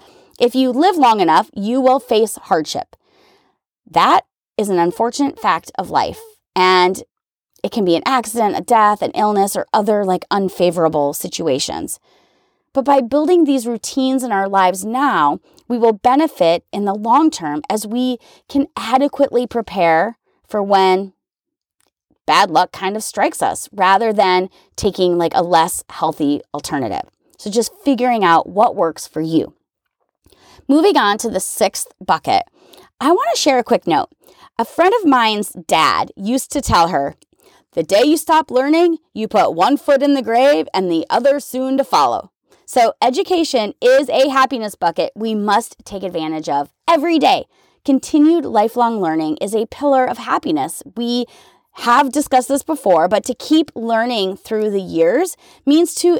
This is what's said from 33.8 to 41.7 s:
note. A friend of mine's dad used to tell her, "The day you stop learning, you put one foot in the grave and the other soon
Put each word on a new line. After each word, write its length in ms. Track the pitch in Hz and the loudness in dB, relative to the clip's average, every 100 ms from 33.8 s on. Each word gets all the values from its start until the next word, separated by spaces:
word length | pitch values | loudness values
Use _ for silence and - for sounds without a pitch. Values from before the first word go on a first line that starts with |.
| - | 0
note. 220 | 147 - _ _ _ - - | -2 -2 _ _ _ -12 -8
A 60 | |
friend 300 | 233 - 359 466 | -6 0 0 2
of 80 | 339 | 2
mine's 440 | 262 220 208 208 | 2 2 -2 -6
dad 640 | - - 160 147 85 - - | -8 -2 2 2 0 -4 -8
used 340 | 196 254 - | -4 -4 -4
to 100 | 294 | -6
tell 260 | - 202 170 | 0 2 2
her, 260 | 156 139 - _ _ _ _ _ | 0 -4 -8 _ _ _ _ _
"The 100 | - | -6
day 220 | 160 196 | 0 2
you 120 | 294 311 | 2 2
stop 340 | - 320 - | 2 0 0
learning, 500 | 247 277 320 349 320 _ | 0 2 2 2 0 _
you 160 | 208 220 | -10 -2
put 240 | 208 135 | 0 0
one 240 | 160 202 285 | 2 0 0
foot 260 | - 277 | 2 2
in 120 | 285 | 2
the 80 | 277 | 0
grave 440 | 220 233 269 311 - | 2 2 4 2 0
and 180 | 190 185 | -4 -2
the 160 | 165 160 | -2 -2
other 280 | 226 262 285 | 0 2 0
soon 380 | - 254 262 | -4 -6 -2